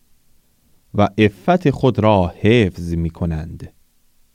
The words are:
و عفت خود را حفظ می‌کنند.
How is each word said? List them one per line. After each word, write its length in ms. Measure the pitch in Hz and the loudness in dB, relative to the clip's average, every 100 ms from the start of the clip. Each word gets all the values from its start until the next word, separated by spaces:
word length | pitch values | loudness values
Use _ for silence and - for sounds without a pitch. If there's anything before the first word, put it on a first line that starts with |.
| _ _ _ _ _ _ _ _ _ 101 | _ _ _ _ _ _ _ _ _ -2
و 140 | 101 - | -2 2
عفت 520 | 104 - - 175 143 | 0 0 -2 0 0
خود 300 | 131 131 - | 0 0 2
را 280 | 107 101 87 | 2 2 0
حفظ 680 | - 104 120 95 - 85 | 0 2 2 2 -2 -6
می‌کنند. 800 | 85 82 - 85 80 82 80 82 _ _ _ _ _ _ | -4 -4 -4 -6 -6 -8 -14 -18 _ _ _ _ _ _